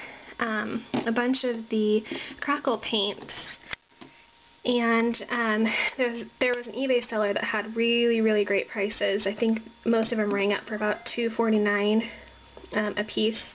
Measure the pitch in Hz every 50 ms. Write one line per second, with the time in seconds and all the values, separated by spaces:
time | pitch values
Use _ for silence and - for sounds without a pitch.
0 | - - - - - - - - 240 226 214 214 214 220 226 226 - - - -
1 | - 233 226 247 240 247 262 254 - 247 233 226 220 - 226 220 214 214 214 220
2 | 220 - - - - - - - - - 285 302 - 277 233 214 - - 233 214
3 | 196 208 - - - - - - - - - - - - - - _ _ _ -
4 | - - - - - _ _ _ _ - _ _ - 247 247 240 233 233 226 226
5 | 226 233 226 - - - - 240 233 220 214 214 226 220 220 - - - - -
6 | 254 240 233 233 226 226 - - 254 254 247 240 240 240 - 247 269 262 254 240
7 | 240 - 233 214 214 202 202 - - - - 214 208 214 220 226 233 233 233 233
8 | 240 233 233 226 220 220 214 208 202 196 202 196 - - - 220 196 214 220 -
9 | 208 196 196 220 214 196 214 - 240 226 226 220 - - - - - 226 233 226
10 | 220 - 240 220 208 208 202 202 196 202 208 - - - 220 214 214 208 208 -
11 | - - - 247 233 233 226 - 233 226 220 214 208 208 208 202 202 208 214 226
12 | 233 - - - - - - - - - - - - - - 214 214 208 - 202
13 | 214 220 - 330 311 226 220 - - - -